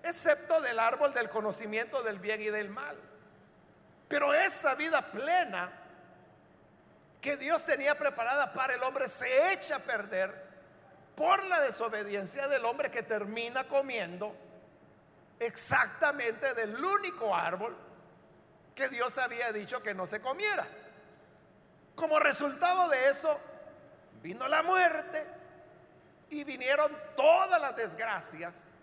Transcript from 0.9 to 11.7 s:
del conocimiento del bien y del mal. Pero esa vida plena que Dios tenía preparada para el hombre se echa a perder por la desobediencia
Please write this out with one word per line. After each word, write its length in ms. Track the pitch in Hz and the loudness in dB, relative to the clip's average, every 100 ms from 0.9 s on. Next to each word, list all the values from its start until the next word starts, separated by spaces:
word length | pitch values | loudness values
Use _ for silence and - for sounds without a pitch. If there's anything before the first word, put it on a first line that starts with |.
| 247 285 | 4 2
del 160 | 269 233 | 2 -2
conocimiento 720 | 220 214 196 220 214 226 269 | -2 -2 -4 -4 -4 -2 -4
del 180 | 226 202 | -4 -4
bien 220 | 202 214 | -4 -4
y 60 | 214 | -2
del 220 | 214 202 | -4 -6
mal. 280 | 214 294 285 - - - - - - - - - - _ | -8 -10 -12 -18 -20 -20 -20 -20 -20 -20 -20 -20 -20 _
Pero 260 | 294 285 | 0 4
esa 420 | 302 381 - 294 262 | 4 4 2 0 0
vida 260 | 320 302 - | 2 0 0
plena 600 | 208 285 359 302 190 180 - - - - - - - - - - _ _ - _ _ | -6 2 2 2 -4 -6 -10 -20 -20 -20 -20 -20 -20 -20 -20 -20 _ _ -20 _ _
que 160 | 277 277 | -4 -4
Dios 300 | 269 320 320 | 0 0 2
tenía 300 | 285 277 294 | 2 2 2
preparada 580 | 294 277 233 277 269 | 0 0 0 2 0
para 200 | 262 262 254 | 0 -2 0
el 60 | |
hombre 280 | 262 269 254 | -2 -2 -4
se 420 | - 254 262 349 | -2 2 4 4
echa 240 | 370 - 294 | 2 -2 -6
a 40 | |
perder 680 | - 226 202 185 190 - - - - - - - - - | -2 -4 -2 -2 -2 -6 -18 -20 -20 -20 -20 -20 -20 -2
por 280 | 320 392 | 4 4
la 160 | 381 339 | 4 2
desobediencia 880 | 277 | 2